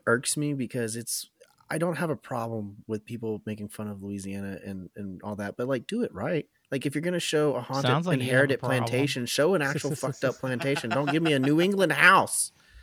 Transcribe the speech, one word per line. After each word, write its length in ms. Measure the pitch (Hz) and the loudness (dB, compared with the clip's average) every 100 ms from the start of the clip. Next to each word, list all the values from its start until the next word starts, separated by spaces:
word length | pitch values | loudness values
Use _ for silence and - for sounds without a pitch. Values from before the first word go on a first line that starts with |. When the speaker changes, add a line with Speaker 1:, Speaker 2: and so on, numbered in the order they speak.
| - | 2
Speaker 1:
irks 300 | 117 - 151 | 2 2 -2
me 180 | 147 | -2
because 440 | 139 117 127 113 117 | -2 -2 -2 -4 -4
it's, 320 | 113 - - _ _ _ - | -6 -8 -8 _ _ _ -6
I 80 | 156 | -2
don't 180 | 175 147 | -2 -2
have 140 | 165 | -2
a 80 | 120 | -4
problem 680 | - 127 117 113 104 104 - | -4 -4 -4 -4 -6 -10 -8
with 180 | 107 - | -8 -6
people 360 | 117 113 104 107 | -8 -6 -6 -6
making 240 | 107 104 | -8 -8
fun 180 | - 107 | -8 -10
of 160 | 101 | -8
Louisiana 560 | 98 139 95 98 98 95 98 | -8 -8 -6 -8 -8 -10 -10
and, 240 | 95 87 107 | -10 -12 -12
and 240 | 101 92 | -12 -10
all 140 | 104 104 | -10 -6
that, 180 | 101 - | -6 -4
but, 140 | 123 | -2
like, 180 | 131 - | -2 -4
do 140 | 226 | -4
it 100 | 233 | -4
right. 320 | - 131 165 - _ - | -4 -4 -4 -6 _ -8
Like, 160 | 139 143 | -4 -4
if 80 | 180 | -2
you're 60 | |
gonna 200 | 175 180 | -2 -2
show 320 | - 151 151 120 | 0 2 2 0
a 60 | |
haunted 260 | 120 135 131 | -2 -2 2
Speaker 2:
Sounds 160 | 139 175 | 2 2
like 100 | 139 | 0
you 40 | |
have 40 | 127 | 2
a 40 | |
Speaker 1:
inherited 280 | 127 139 131 | 4 4 2
Speaker 2:
problem. 200 | 123 127 | 0 0
Speaker 1:
plantation, 420 | 117 123 139 135 120 | 2 2 0 -2 -2
show 280 | - 156 190 | 2 4 4
an 60 | |
actual 340 | 139 147 143 - | 2 0 -2 -2
Speaker 2:
<laughs> 0 | |
Speaker 1:
fucked 300 | 135 - 131 | -4 -2 -2
up 100 | - | -2
plantation. 500 | 131 123 139 143 117 | -4 -2 0 -2 0
Don't 200 | 127 147 | 0 2
give 140 | 160 | 2
me 80 | 165 | 4
a 80 | 139 | 4
New 220 | 135 156 | 4 4
England 320 | 180 196 175 | 4 4 2
house. 580 | 143 165 190 104 - - _ _ - | 6 8 8 6 0 -4 _ _ -20